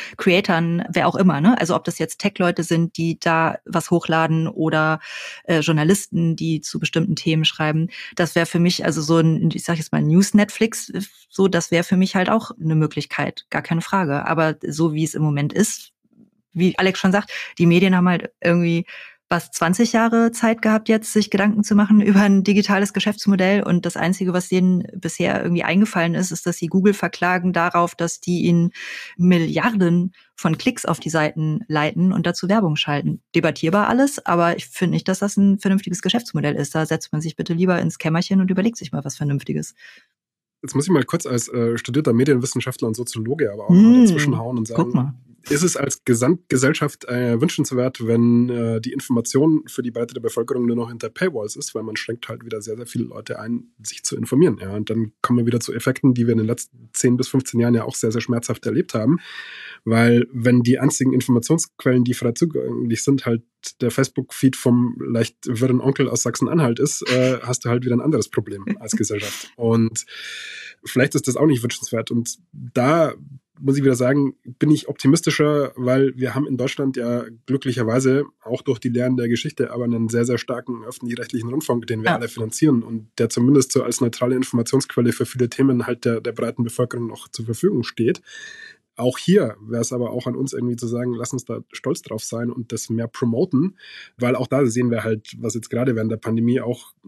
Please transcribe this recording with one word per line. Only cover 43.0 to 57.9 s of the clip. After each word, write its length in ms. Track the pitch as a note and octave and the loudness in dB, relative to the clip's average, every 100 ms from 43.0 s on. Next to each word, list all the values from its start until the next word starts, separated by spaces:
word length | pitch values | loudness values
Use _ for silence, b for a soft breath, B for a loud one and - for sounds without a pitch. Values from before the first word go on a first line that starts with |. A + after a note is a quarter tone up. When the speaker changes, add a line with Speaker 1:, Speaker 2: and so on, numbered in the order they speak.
| A#2+ A2+ A2 D3+ A#2+ | -6 -6 -6 -2 -2
Speaker 2:
aber 140 | G2+ G#2 | -2 4
auch 40 | |
Speaker 1:
Hm, 240 | F3+ A3 | 8 10
Speaker 2:
mal 120 | B3 A#3 | 10 8
dazwischen 320 | D#3+ D3 B2 | 6 2 0
hauen 220 | A#2 B2 | -2 -4
und 100 | A2 | -2
Speaker 1:
guck 80 | A#2 | 0
Speaker 2:
sagen, 140 | F3 | 0
Speaker 1:
mal. 200 | C#3+ C3+ C3 _ _ - | 0 -2 -6 _ _ -4
Speaker 2:
ist 120 | D3 | 0
es 140 | F3 - | 0 0
als 300 | C#3 - - | -4 -4 0
Gesamtgesellschaft, 960 | A#2 B2 F3 - C3+ C3 D#3 D3 - | 2 2 0 0 2 2 2 -2 -4
äh, 380 | - B2 B2 A#2 | -6 -2 0 0
wünschenswert, 640 | D#3 - C#3+ B2+ B2+ - A2+ | 0 0 -2 -2 -2 -2 0
wenn, 400 | A#2 A#2 A#2+ B2 | 2 4 4 2
äh, 320 | A#2+ A#2 A2+ | 0 -2 -2
die 140 | A2+ | -4
Information 680 | B2+ - A#2 A2+ C3+ D#3 D#3 - | -8 -2 -2 0 2 2 2 -2
für 140 | - | -8
die 80 | B2 | -6
breite 300 | A#2 A#2 B2 | -6 -6 -6
Bevölkerung 440 | A#2 - A#2 B2+ A#2+ | -6 -4 -2 -2 0
nur 120 | A#2 | -2
noch 100 | A#2 | -4
hinter 220 | A#2 A2+ | -8 -10
Paywalls 480 | - F#3 C3+ G#2 - | -4 -4 -2 -6 -8
ist, 180 | - A2+ | -10 -8
weil 80 | |
man 140 | A2 A2 | -8 -10
schränkt 320 | - A#2 - | -10 -10 -10
halt 160 | A#2 A#2 | -14 -10
wieder 160 | A2 | -10
sehr, 160 | A2 A2 | -8 -10
sehr 80 | A#2+ | -8
viele 180 | B2 | -6
Leute 360 | A#2+ A#2 A2 - | -6 -8 -12 -10
ein, 340 | A2 A#2 - _ | -6 -8 -8 _
sich 220 | G#2+ - - | -16 -10 -8
zu 100 | - | -6
informieren. 420 | A2+ C3 E3+ G2+ | -2 4 4 2
Ja? 80 | F#2+ | -6
Und 200 | G2+ G#2+ | -8 -4
dann 220 | A2 A2 - | -4 -4 -4
kommen 180 | - A#2+ | 0 0
wir 60 | A#2 | 2
wieder 140 | A#2+ | 0
zu 140 | - | -4
Effekten, 400 | A#2 C3 B2+ C3+ | -4 -4 2 2
die 140 | B2 A#2 | 2 2
wir 40 | |
in 60 | A2+ | 2
den 100 | A2 | 0
letzten 420 | A#2 - _ A#2 | -2 -8 _ -12
zehn 240 | - B2+ B2 | -2 2 2
bis 100 | C3+ | 0
fünfzehn 320 | C3+ C3 A#2 | -2 0 0
Jahren 140 | A#2 | 2
ja 100 | A#2 | 2
auch 120 | A2+ | 0